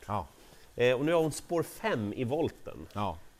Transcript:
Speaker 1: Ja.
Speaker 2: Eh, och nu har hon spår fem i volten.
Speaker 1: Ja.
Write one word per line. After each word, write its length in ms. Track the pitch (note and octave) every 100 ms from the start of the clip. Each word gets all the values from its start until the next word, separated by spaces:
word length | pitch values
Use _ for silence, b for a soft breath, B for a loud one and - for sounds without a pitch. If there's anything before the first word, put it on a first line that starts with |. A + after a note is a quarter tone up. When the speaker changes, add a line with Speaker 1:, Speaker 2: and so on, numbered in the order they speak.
| -
Speaker 1:
Ja. 200 | G#2 D2+ B B B B -
Speaker 2:
Eh, 180 | B2 B2+
och 60 |
nu 80 | D3+
har 100 | E3+
hon 100 | D#3+
spår 300 | - - E3+
fem 500 | D3 - A3 D3+ G2+ G#2
i 80 |
volten. 520 | A#2 D3+ D3 - - - E2
Speaker 1:
Ja. 260 | G#2 G2+ E2 -